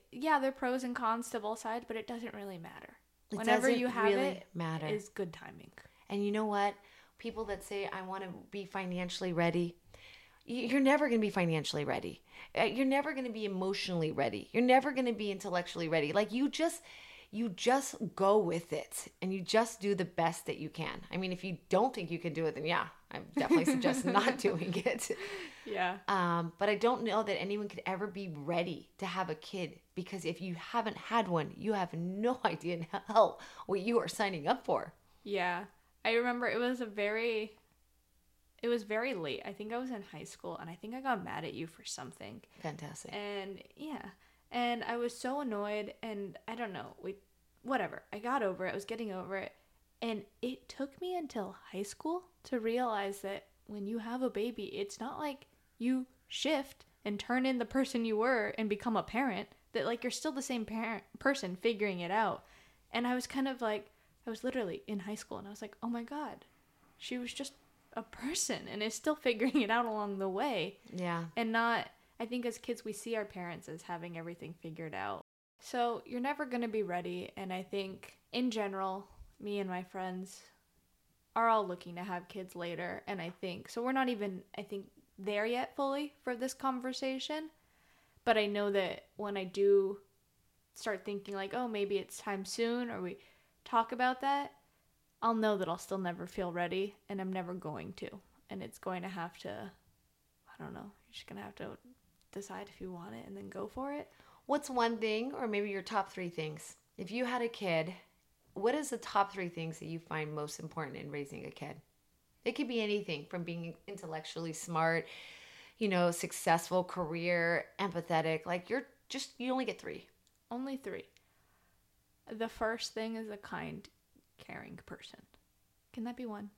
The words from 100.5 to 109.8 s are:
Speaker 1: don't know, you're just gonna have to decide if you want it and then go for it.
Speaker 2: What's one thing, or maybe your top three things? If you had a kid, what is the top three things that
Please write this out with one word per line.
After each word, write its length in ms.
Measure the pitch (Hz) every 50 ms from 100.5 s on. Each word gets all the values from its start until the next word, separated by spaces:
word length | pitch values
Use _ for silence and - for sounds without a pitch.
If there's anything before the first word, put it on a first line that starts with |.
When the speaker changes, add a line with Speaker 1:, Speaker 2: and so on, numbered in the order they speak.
| - -
Speaker 1:
don't 120 | 160 151 -
know, 160 | - - 202 196 _ _
you're 60 | _
just 140 | - - -
gonna 160 | - - 202
have 120 | 208 208 202
to 220 | - - 208 - - - 247 254 _ _ _ _ _ _ _
decide 360 | - 196 196 - 190 185 202 202
if 120 | - -
you 120 | 180 185
want 220 | 185 175 170 202 220
it 100 | 233 240
and 100 | - 196
then 120 | 196 196 196
go 180 | 190 190 202 214
for 240 | - 254 262 277
it. 160 | 285 294 - - - - - - - - _
Speaker 2:
What's 220 | - 277 294 294 -
one 300 | 262 247 233 233 233 220
thing, 340 | 220 220 214 220 233 269
or 140 | 285 - 262
maybe 240 | 226 208 202 208 208
your 120 | 196 196
top 280 | 185 - 220 208 196 196
three 180 | - - 185 175
things? 480 | 175 - 156 156 151 156 - - - _ _ _ _ -
If 120 | 185 175
you 120 | 202 240 254
had 160 | 240 247 247
a 60 | 240 233
kid, 460 | 233 - 214 185 165 160 156 170 185 - - _ _ _ _ _ _ _ _ _ -
what 200 | - 196 233 269
is 160 | 302 294 -
the 80 | 240 233
top 340 | - - - 214 196 202
three 160 | - 196 185 175
things 300 | 170 170 165 160 160
that 80 | -